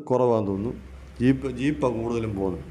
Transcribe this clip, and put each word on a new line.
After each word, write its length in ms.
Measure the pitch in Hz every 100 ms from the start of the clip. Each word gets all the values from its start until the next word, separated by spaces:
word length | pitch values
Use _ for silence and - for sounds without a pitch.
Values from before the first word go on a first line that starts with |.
കുറവാണെന്ന് 460 | - 127 123 113 98
തോന്നുന്നു. 260 | 98 113 - - - - -
ജീപ്പ്, 300 | 123 131 135
ജീപ്പാണ് 520 | 120 143 147 131 113
കൂടുതലും 340 | 113 117 110 98
പോകുന്നത്. 280 | 95 85 71